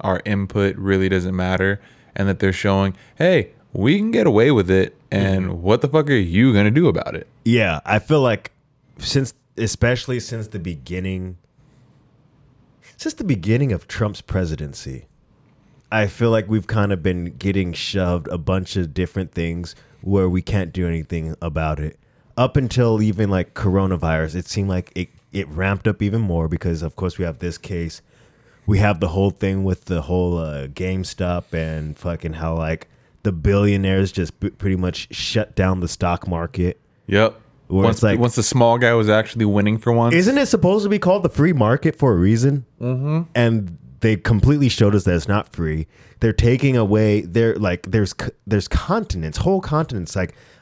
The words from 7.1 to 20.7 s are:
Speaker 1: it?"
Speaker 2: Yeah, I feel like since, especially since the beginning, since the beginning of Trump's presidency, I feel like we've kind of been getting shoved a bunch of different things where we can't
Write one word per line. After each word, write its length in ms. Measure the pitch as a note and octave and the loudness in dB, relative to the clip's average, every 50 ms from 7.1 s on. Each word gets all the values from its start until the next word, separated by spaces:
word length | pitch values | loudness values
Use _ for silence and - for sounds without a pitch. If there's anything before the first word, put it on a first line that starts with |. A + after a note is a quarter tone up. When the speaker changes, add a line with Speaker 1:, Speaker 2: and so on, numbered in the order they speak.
| - | -8
Speaker 1:
it?" 100 | - - - _ _ _ | -10 -12 -14 _ _ _
Speaker 2:
Yeah, 340 | A2+ A#2 A#2+ G#2+ F#2 D#2+ D2+ - | 0 2 2 2 2 0 -2 -2
I 140 | - G#2 G#2+ | 0 0 0
feel 220 | - - D#3 D3+ | 2 2 2 2
like 300 | C3+ B2 A2 G2+ - - - _ _ _ _ _ _ _ _ - | 2 2 0 -2 -4 -12 -20 _ _ _ _ _ _ _ _ -12
since, 340 | - - - C#3 C3+ - - _ _ _ _ - | -8 -4 -2 -2 -2 -2 -6 _ _ _ _ -6
especially 640 | A2+ G#2 - - - A#2+ B2+ A#2+ - - B2+ A#2+ | -4 -4 -2 0 0 0 0 0 -2 -6 -6 -6
since 280 | - - A#2+ A2+ G#2+ - | -6 -8 -10 -10 -10 -10
the 100 | - G2+ | -10 -10
beginning, 800 | D#2+ F#2 E2+ C#2+ B1+ B1+ F2 F2+ F#2 F#2+ F#2+ F#2 F#2 F#2 F2+ F2+ _ _ _ _ _ _ _ _ _ _ _ _ _ _ _ _ _ _ _ _ _ _ _ _ _ _ _ _ _ - _ - | -8 -8 -8 -10 -10 -10 -8 -8 -6 -6 -6 -8 -8 -10 -12 -16 _ _ _ _ _ _ _ _ _ _ _ _ _ _ _ _ _ _ _ _ _ _ _ _ _ _ _ _ _ -20 _ -10
since 160 | - D#4+ - | -8 -8 -8
the 80 | - - | -6 -4
beginning 480 | F#3 C3+ G2 D#2+ G2+ A2 B2 C#3+ C3+ | -2 -2 -2 0 0 0 2 2 0
of 160 | G#2 E2+ - - | -2 -4 -6 -8
Trump's 340 | - - A2+ G#2 G2 - | -6 -4 -4 -4 -4 -8
presidency, 840 | - - - F#2 F#2 D#2+ D#2 D2 D#2 C#2+ C2+ - - C#2 C2 B1 - _ _ _ _ _ _ _ _ _ _ _ _ _ _ _ _ _ | -10 -6 -4 -2 -2 -2 -4 -6 -8 -10 -12 -14 -14 -14 -14 -14 -16 _ _ _ _ _ _ _ _ _ _ _ _ _ _ _ _ _
I 160 | G#2+ A2 G#2+ G2+ | 0 0 0 0
feel 220 | - - A#2+ A#2 | 0 0 2 2
like 160 | A2+ A2 G2+ F#2+ | 2 2 2 0
we've 200 | A2 A2 F#2 - | 0 -2 0 0
kind 240 | A2+ A2 G2+ G2+ | 0 0 2 2
of 100 | G2 F2 D#2 | 0 0 0
been 320 | F#2+ F2+ F2+ E2+ E2+ - - | -2 -2 -2 -4 -8 -8 -4
getting 360 | - G2 F#2+ G2 F#2 F2 E2+ | -2 0 0 0 0 -2 -4
shoved 540 | - - - - G2 F#2 F2 F2 F2 D2+ - | -6 -8 -6 -2 -2 0 0 0 -2 -2 -6
a 100 | - F2 | -8 -6
bunch 380 | D2+ - F#2 F#2+ F#2 - - | -2 -2 -2 -2 -2 -4 -4
of 180 | G2 F2+ D#2 C#2 | -4 -4 -2 -2
different 380 | F2+ F#2 - - G2 F#2 - | -4 -4 -4 -4 -6 -8 -6
things 440 | - F2 E2+ E2 E2+ E2+ F2 E2+ - - - _ _ _ | -6 -6 -4 -4 -4 -6 -8 -10 -14 -18 -20 _ _ _
where 260 | - F#2 G2 G2 F#2 F#2 | -4 -2 0 2 2 2
we 120 | F2+ F#2 | 2 0
can't 320 | F2 - - G2+ F#2 E2 | -2 0 -2 -2 -2 -2